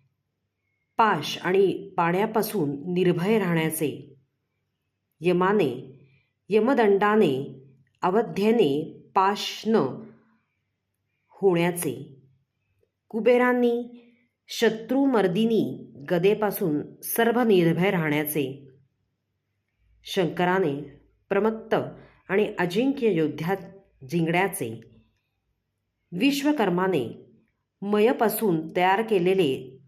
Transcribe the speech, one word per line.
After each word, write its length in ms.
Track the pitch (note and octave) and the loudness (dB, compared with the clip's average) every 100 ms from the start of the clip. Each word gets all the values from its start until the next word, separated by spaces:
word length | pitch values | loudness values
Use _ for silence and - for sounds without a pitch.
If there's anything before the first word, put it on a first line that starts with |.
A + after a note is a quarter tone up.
| _ _ _ _ _ _ _ _ _ - | _ _ _ _ _ _ _ _ _ 0
पाश 420 | A3+ E3+ C3+ - | 0 0 -4 -6
आणि 520 | E3+ F#3+ F#3+ - - - | -2 2 2 0 -8 -2
पाण्यापासून 960 | E3+ F3+ A3 A3 G3+ G#3 C#3+ C#3 F3+ | 0 0 0 -2 -2 -2 -4 -4 -4
निर्भय 460 | F3+ F3+ E3 F#3 A3+ | 0 2 0 2 0
राहण्याचे, 800 | F3+ E3 D#3+ D3+ D3 A#2 - - _ _ _ _ _ _ _ _ _ - | 2 0 -2 -2 -6 -6 -16 -20 _ _ _ _ _ _ _ _ _ -4
यमाने, 800 | E3 F3 F3+ G#3+ D3 B2 - - _ _ _ _ - | 0 2 4 2 0 -2 -14 -20 _ _ _ _ -2
यमदंडाने, 1160 | G#3+ A3+ C#4 G#3+ G3 G#3 G#3+ F3+ C3 C#3+ - - _ _ - | 0 2 2 4 4 4 4 2 0 -6 -14 -20 _ _ -6
अवध्येने 1000 | F3+ G3+ A3+ E3 G#3 A#3 D#3+ C#3 E3 - - | 0 0 -2 0 2 4 2 0 -6 -12 -4
पाश 480 | G3+ F#3+ G3+ - - G#3+ | 0 0 0 -6 -8 0
न 100 | A3 C3+ - - - _ _ _ _ _ _ _ _ _ _ _ | 0 0 -6 -16 -20 _ _ _ _ _ _ _ _ _ _ _
होण्याचे, 920 | - G3 E3+ E3+ E3+ D#3 A#2+ C#3 - _ _ _ _ _ _ _ _ _ | -2 2 2 0 -2 -6 -8 -14 -20 _ _ _ _ _ _ _ _ _
कुबेरांनी 960 | A3+ G#3+ B3 B3 B3 A#3+ A#3+ A#3+ - - _ _ _ - | -2 2 4 4 2 2 0 -6 -16 -20 _ _ _ -14
शत्रुमर्दिनी 1400 | - A3+ - - C#4 C#4 A#3+ F#3+ F3 A3+ A3 C3 C3 - - C#3+ | 0 0 0 -2 0 2 2 2 2 0 0 -2 -6 -16 -14 -4
गदेपासून 920 | F3 F#3+ G#3+ G#3+ G3 G3 D3 - - | 0 2 2 -2 -2 -2 -2 -6 -12
सर्व 380 | - - A#3 A#3 | -8 0 0 2
निर्भय 500 | A#3+ F#3+ E3 E3 F#3+ | 4 4 4 2 0
राहण्याचे, 760 | F#3+ D#3 D3 D3 D#3 C3 C3+ - - _ _ _ _ _ _ _ _ _ _ _ _ | 0 0 -2 -2 -4 -4 -8 -18 -20 _ _ _ _ _ _ _ _ _ _ _ _
शंकराने 800 | - G3 E3 D#3 F3+ F#3+ E3+ C#3 D#3 - _ _ - | -8 -4 -4 -2 0 0 -2 -4 -10 -20 _ _ -4
प्रमत्त 460 | G3+ G#3+ A3 - F3+ B2 - - _ - | 0 0 -2 -4 -4 -4 -12 -20 _ -4
आणि 260 | G3 G#3 - | -2 -2 -2
अजिंक्य 540 | F3 F#3 C4+ C4+ A3+ | -4 0 -2 0 0
युद्धात 440 | E3+ D3+ C3+ D#3+ F#3+ - - _ _ C3 | 0 -2 -2 -4 -6 -8 -20 _ _ -6
जिंकण्याचे, 680 | E3+ D#3+ E3+ F#3+ - A#2+ A2+ - _ _ _ _ _ _ _ _ _ _ _ - | -2 0 0 -2 -4 -8 -10 -16 _ _ _ _ _ _ _ _ _ _ _ -12
विश्वकर्माने 1120 | F3 C4+ C#4 D4 D4 F#3+ F3 F#3 E3 A2+ - - _ _ _ _ - | -2 0 0 0 0 0 0 0 0 -2 -10 -20 _ _ _ _ -10
मयपासून 920 | G3 G#3 G#3+ C4+ A3 G#3 A3 D#3+ D#3+ F#3 | -2 2 2 2 0 0 0 0 -2 0
तयार 260 | F3+ G3 | 2 2
केलेले 760 | A3 G3+ F3 F#3+ D#3 B2+ - - | 2 2 2 2 0 -2 -8 -20